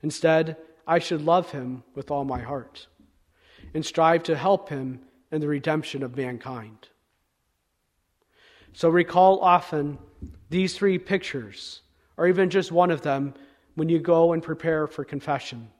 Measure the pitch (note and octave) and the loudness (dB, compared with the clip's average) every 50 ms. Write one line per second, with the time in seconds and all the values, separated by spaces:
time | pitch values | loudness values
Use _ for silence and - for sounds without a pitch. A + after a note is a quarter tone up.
0 | - D3+ D3 - - D#3+ D#3+ D#3+ E3 D#3+ D#3 - - _ _ _ _ - E3 E3+ | -6 -6 -6 0 2 4 4 4 2 0 -6 -14 -18 _ _ _ _ 0 0 0
1 | E3+ - F3+ D#3 D3+ D#3+ E3+ F#3 F3 - - C#3+ B2+ B2+ B2+ B2+ - _ _ C#3 | 0 0 -4 -2 2 2 2 2 2 -2 -10 -10 -8 -8 -10 -12 -14 _ _ -14
2 | C3 - D3 C#3+ C#3 C3+ B2+ B2 A#2+ A2 D3 C3+ A#2 - _ - - _ _ _ | -8 -6 -4 -4 -4 -4 -6 -6 -6 -8 -8 -10 -10 -14 _ -20 -20 _ _ _
3 | - _ _ _ _ _ _ _ _ _ _ - - - - D#3+ D3+ - - - | -20 _ _ _ _ _ _ _ _ _ _ -20 -20 -10 -8 -8 -8 -4 0 2
4 | D#3+ D#3+ E3+ E3+ E3+ - D#3+ C#3 C3 F#3 G3 F#3 - - D#3 C3+ C3 C3 B2+ A#2+ | 4 4 4 2 2 -2 -4 0 2 2 2 2 0 -6 -10 -8 -8 -8 -10 -12
5 | - _ _ _ _ _ - D#3 D3+ D3 D3+ C#3+ C3 E3 D#3 D#3 - - - C#3 | -16 _ _ _ _ _ -6 -4 -2 -2 -4 -2 -2 -2 -2 -2 -2 -6 -8 -8
6 | C3+ B2 A#2+ C#3 C3+ B2 B2 A2+ - C3 C3 A#2+ A2 G#2+ A2 G#2+ - _ _ _ | -8 -8 -6 -6 -6 -6 -8 -10 -12 -12 -12 -12 -14 -16 -20 _ -20 _ _ _
7 | _ _ _ _ _ _ _ _ _ _ _ _ _ _ _ _ _ _ _ _ | _ _ _ _ _ _ _ _ _ _ _ _ _ _ _ _ _ _ _ _
8 | _ _ _ _ _ _ _ _ _ _ _ _ _ _ _ - - E3 D#3+ F3 | _ _ _ _ _ _ _ _ _ _ _ _ _ _ _ 0 2 4 4 4
9 | E3+ F3 - F3+ F#3 F#3+ G3 F#3+ - F3+ F3+ F3+ - - - D3+ C#3+ D3 D3 - | 2 2 4 6 6 8 6 6 6 4 4 4 2 -2 -4 -4 -4 -4 -6 -10
10 | - - _ _ - - - - - _ D3+ F#3 F#3+ F3+ - - G3+ G3+ F#3+ F3 | -16 -20 _ _ -18 -18 -18 -20 -12 _ -2 0 0 0 -2 0 2 2 2 0
11 | F#3 - G3 F#3+ F#3 - - C3+ A2+ G2+ F#2 - - - - - _ _ _ _ | -2 -2 -4 -4 -2 -6 -10 -10 -10 -12 -16 -16 -16 -16 -18 -20 _ _ _ _
12 | _ _ _ - E3+ F3+ F#3 F#3 F#3+ F3+ D#3 G3 F3 - E3 E3+ F3+ F3 E3 C#3+ | _ _ _ 0 2 2 4 4 2 2 2 0 -2 2 2 2 4 4 2 -2
13 | - D3+ C#3 C#3 C#3 C#3+ C3+ - - _ _ _ _ _ _ D#3+ D#3 E3 E3+ D#3+ | -2 -2 -2 -2 -2 -6 -8 -14 -20 _ _ _ _ _ _ -4 0 0 0 0
14 | D#3 F3 E3+ E3 E3 E3+ E3+ E3 E3 - D#3+ D#3+ - E3 D#3+ D#3 D#3 D3 - - | 2 4 4 6 6 4 4 0 -2 -6 -8 -4 -2 -2 0 0 -2 -4 -6 -10
15 | C#3 - - C#3 - - D3 C3 - - - A#2+ A2+ A2 _ _ | -10 -8 -8 -10 -4 -4 -4 -4 -4 -10 -14 -14 -16 -18 _ _